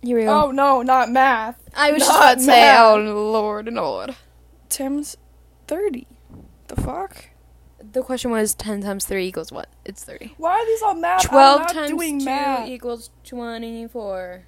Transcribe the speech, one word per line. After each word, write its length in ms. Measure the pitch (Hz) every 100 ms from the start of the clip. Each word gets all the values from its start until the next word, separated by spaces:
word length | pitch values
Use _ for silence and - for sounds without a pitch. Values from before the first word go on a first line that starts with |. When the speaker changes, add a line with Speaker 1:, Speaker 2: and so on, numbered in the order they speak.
Speaker 1:
Here 160 | 240 240
we 60 |
go. 220 | 220 294 294
Speaker 2:
Oh, 60 |
no, 300 | 269 277 269
not 300 | 247 262 233
math. 500 | 247 262 240 220 247 - -
Speaker 1:
I 160 | 294
was 100 | 294
just 100 | 277
Speaker 2:
Not 60 | 311
Speaker 1:
about 100 | 294 247
to 40 |
say, 40 | 262 240
Speaker 2:
math. 180 | 285 269
Speaker 1:
oh, 140 | 226 214 214 208 214
Lord, 400 | 220 214 208 220
Lord. 440 | 233 165 95 98 262 _ _ _ _ _
Speaker 2:
Times 480 | - 269 285 294 - _ _ _ _ -
thirty. 400 | 320 403 247 - _ _ - - _ _
The 60 | -
fuck? 440 | - 294 392 - - _ _ _ _ _ 214
Speaker 1:
The 100 | 254
question 300 | 254 254 247
was 240 | 226 214 -
ten 260 | 214 202
times 240 | 202 196 -
three 220 | 196 185
equals 240 | 185 160
what? 180 | 131 - _ -
It's 180 | 196
thirty. 300 | - - 247 -
Speaker 2:
Why 160 | 320
are 120 | 392 453
these 160 | 453
all 140 | 440 330
math? 260 | 339 370 370
I'm 40 |
Speaker 1:
Twelve 300 | 277 269 285
Speaker 2:
not 80 | 330
Speaker 1:
times 200 | 330 294
Speaker 2:
doing 260 | 311 330 285
Speaker 1:
two 60 | 269
Speaker 2:
math. 420 | 269 285 262 226
Speaker 1:
equals 440 | 254 240 233 233 _ -
twenty-four. 1200 | 247 233 226 233 226 233 240 208 190 180 180